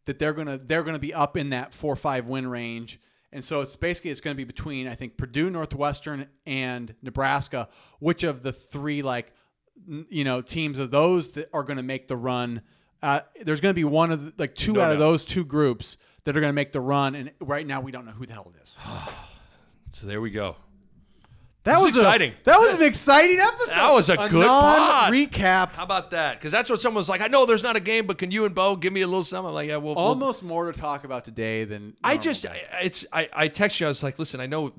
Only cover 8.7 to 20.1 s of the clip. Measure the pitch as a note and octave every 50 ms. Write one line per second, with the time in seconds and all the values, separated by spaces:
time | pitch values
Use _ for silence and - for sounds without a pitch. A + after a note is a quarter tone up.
8.7 | - C#3+ C#3+ D3+ D3 C#3+ C#3 C3+ B2 A#2+ A2+ - _ _ _ _ _ _ _ _
9.7 | _ B3+ G3 F#3+ D3+ D3+ D#3+ - - D3+ C#3 C3+ B2+ B2+ B2 - - E3 D#3+ D3+
10.7 | C#3 C3 C#3 A#2+ C3 C#3+ D#3 F3 F#3 F3 D#3+ - - D3 D#3 - - D3+ C#3 B2+
11.7 | C#3+ C3 B2+ B2+ C3+ B2+ - - C3 A#2+ A#2 B2+ B2 B2 B2 A#2+ A#2+ A2+ - _
12.7 | _ _ _ _ _ _ - D3 C#3 - - _ _ - A3+ D#3 D#3 C#3+ E3 G3
13.7 | F#3+ F3 D#3+ D3 D3 D#3+ E3 E3 E3 D3+ C#3+ D#3 - - D3+ C#3 - - - G#3+
14.7 | G#3+ G3+ F3+ D#3+ D3+ D3 D3+ D#3 E3 D3+ - - - F#3 E3+ C#3 C3+ D3+ D3+ C3+
15.7 | A#2+ G#2 - - - - _ _ _ _ _ D3 C#3 D3+ D3+ C#3+ C#3+ C#3+ C#3+ C#3+
16.7 | - C#3+ B2 C3+ C#3 C#3+ C#3 C3+ C3+ D3 B2+ D3 - _ D#3 C3+ C#3+ D3 D#3 C#3+
17.7 | C3+ C3+ C3 C3+ B2+ B2+ B2 A2+ G#2 A2 B2+ A#2 A2+ G#2+ F#2+ F2 F2 D#2 _ -
18.7 | - - - - A2 - - - - - - - - - - _ _ _ _ _
19.7 | _ _ _ - - - - G2